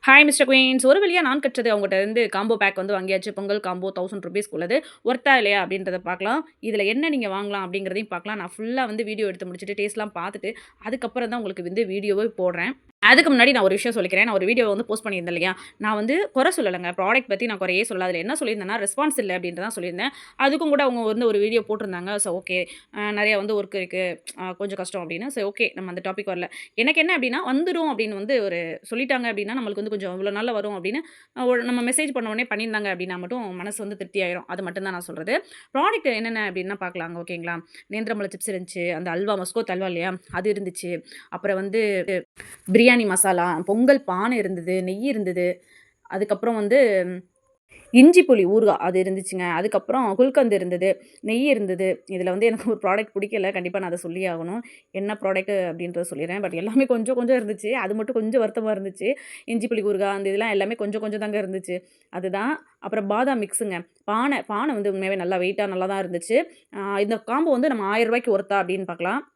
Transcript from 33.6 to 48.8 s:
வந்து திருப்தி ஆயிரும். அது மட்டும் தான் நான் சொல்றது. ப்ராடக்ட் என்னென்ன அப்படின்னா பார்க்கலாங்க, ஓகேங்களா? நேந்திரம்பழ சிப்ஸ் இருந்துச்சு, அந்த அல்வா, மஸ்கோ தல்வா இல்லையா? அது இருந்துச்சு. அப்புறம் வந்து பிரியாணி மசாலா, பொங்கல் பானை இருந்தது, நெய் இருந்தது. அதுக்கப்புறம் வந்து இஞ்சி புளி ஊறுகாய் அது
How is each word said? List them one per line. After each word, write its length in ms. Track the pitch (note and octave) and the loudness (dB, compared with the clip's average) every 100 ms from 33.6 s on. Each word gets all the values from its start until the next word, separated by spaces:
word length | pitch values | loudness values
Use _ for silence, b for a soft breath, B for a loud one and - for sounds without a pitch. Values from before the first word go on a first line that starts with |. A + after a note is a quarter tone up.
| G3 G#3 | -10 -8
வந்து 140 | G#3 G3+ | -10 -8
திருப்தி 260 | F3+ G3+ | -6 -2
ஆயிரும். 220 | F#3 F3+ - | -2 -4 -8
அது 160 | F3+ | -8
மட்டும் 200 | F#3 F3+ | -6 -6
தான் 80 | G3 | -6
நான் 100 | F3+ | -8
சொல்றது. 420 | F3+ E3 E3 C#4+ B B B | -10 -10 -4 -4 B B B
ப்ராடக்ட் 300 | C4 F4+ A4+ | 0 0 0
என்னென்ன 480 | D4 A3+ A3+ A3+ G#3 | -2 -2 -4 -2 -4
அப்படின்னா 220 | F#3 F#3 G3+ | -4 -6 -6
பார்க்கலாங்க, 440 | F3+ F3 E3 E3+ E3+ | -8 -8 -8 -8 -10
ஓகேங்களா? 340 | F3 E3+ E3+ E3 B B | -8 -6 -8 -10 B B
நேந்திரம்பழ 380 | G#3 A3 A3 G3 | -8 -4 -4 -6
சிப்ஸ் 220 | F#3 - | -8 -6
இருந்துச்சு, 420 | F#3+ F3+ F#3 F3 | -6 -8 -6 -4
அந்த 200 | E3 F3+ | -2 -4
அல்வா, 300 | E3+ G3+ G3+ | -4 -2 -2
மஸ்கோ 200 | F#3 A#3 A3+ | -2 -4 -4
தல்வா 160 | F#3 F#3+ | -2 -2
இல்லையா? 320 | E3+ F3+ F#3 _ | -2 -4 -6 _
அது 220 | F3+ F#3+ | -4 -2
இருந்துச்சு. 500 | G3+ F#3+ F3+ F3+ E3+ - B B | -2 -4 -8 -8 -8 -10 B B
அப்புறம் 260 | F3+ G3 F#3+ | -6 -2 -2
வந்து 500 | G3 G#3+ G#3+ G3 F3+ F#3 - _ B B - | -2 0 0 0 0 -4 -6 _ B B -2
பிரியாணி 220 | F#3+ A#3+ A#3+ G#3+ | 4 6 4 2
மசாலா, 540 | F#3 F#3+ F3+ F3 D#3+ F3 | 0 2 2 0 -2 0
பொங்கல் 380 | G#3+ B3+ C#4 | 2 6 4
பானை 340 | C4+ F3+ A3 B3 | 2 -2 0 0
இருந்தது, 460 | F#3+ F#3 E3+ F#3 | -2 -4 -2 -2
நெய் 180 | F#3 G3 | -2 -4
இருந்தது. 600 | B3+ A3+ F#3 F3+ F3+ F3+ b b b b | -4 -2 -2 0 -2 -2 b b b b
அதுக்கப்புறம் 540 | _ F#3+ G#3 G3+ A3+ A3+ | _ -4 -2 0 0 0
வந்து 500 | G#3 B3+ B3 G3 F3+ F3+ - _ _ _ _ B B | 2 4 6 4 0 -6 -12 _ _ _ _ B B
இஞ்சி 340 | A#3+ C#4 F4 D4+ | 10 12 10 8
புளி 200 | A#3+ F3+ | 6 6
ஊறுகாய் 320 | G#3 A3 | 6 6
அது 240 | E3+ | 4